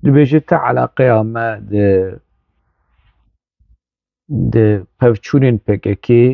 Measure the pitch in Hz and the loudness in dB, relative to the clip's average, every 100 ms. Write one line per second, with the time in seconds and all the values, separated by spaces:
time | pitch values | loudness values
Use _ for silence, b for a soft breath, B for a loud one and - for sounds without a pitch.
0 | - 139 139 151 - 165 123 123 123 - | 2 2 2 0 0 -4 -2 -4 -4 0
1 | 127 110 110 117 117 104 104 104 101 95 | 2 2 -2 -6 -8 -8 -6 -2 2 0
2 | 95 - _ _ _ _ _ _ _ _ | -2 -8 _ _ _ _ _ _ _ _
3 | _ _ _ _ _ _ _ _ _ _ | _ _ _ _ _ _ _ _ _ _
4 | _ _ _ 139 127 117 107 104 92 _ | _ _ _ -4 -2 0 2 0 -6 _
5 | 123 110 - 143 135 113 - 104 101 101 | 0 0 -2 0 0 0 -2 -4 -4 -6
6 | - 120 123 | 0 2 2